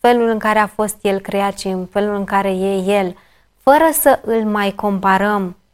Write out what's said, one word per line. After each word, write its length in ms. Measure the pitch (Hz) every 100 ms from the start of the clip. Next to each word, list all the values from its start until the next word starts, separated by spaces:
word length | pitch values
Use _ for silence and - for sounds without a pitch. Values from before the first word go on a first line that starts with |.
| 240
felul 200 | 240 233
în 100 | 220
care 220 | 214 214
a 80 | 208
fost 280 | - 214 -
el 180 | 208 196
creat 400 | - 196 202 196
și 80 | 190
în 180 | 185 180
felul 300 | 208 208 202
în 80 |
care 260 | 190 196 196
e 260 | 185 190 196
el, 400 | 185 202 185 190 _ _ _ _
fără 320 | - 285 320
să 280 | 294 - 262
îl 200 | - 226
mai 280 | 214 208 202 196
comparăm 800 | 208 196 196 190 202 208 185 175 _